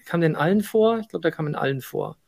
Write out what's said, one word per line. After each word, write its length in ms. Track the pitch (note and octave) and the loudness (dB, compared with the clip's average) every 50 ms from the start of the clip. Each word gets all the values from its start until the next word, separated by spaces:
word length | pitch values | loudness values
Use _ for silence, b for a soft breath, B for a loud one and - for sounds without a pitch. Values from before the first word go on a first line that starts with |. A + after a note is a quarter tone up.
| _ | _
kam 160 | - - E3+ | -4 0 2
der 120 | E3+ D#3+ | 2 2
in 40 | D3+ | 2
allen 280 | - D3 E3 G3 G#3+ G3+ | 2 2 2 2 2 0
vor? 360 | - - A3 G#3+ A3+ A3+ A3+ | 0 2 4 4 4 2 0
Ich 80 | A3 - | -2 -6
glaub, 140 | - F3+ | -6 -4
der 100 | E3 E3 | -2 -2
kam 160 | - - D#3+ D3 | -2 -2 -4 -4
in 80 | D3 | -4
allen 240 | - - C3+ C#3 C3 | -2 -2 -2 -2 -4
vor. 380 | B2 - - - G1+ - - - _ | -6 -6 -6 -6 -6 -6 -8 -14 _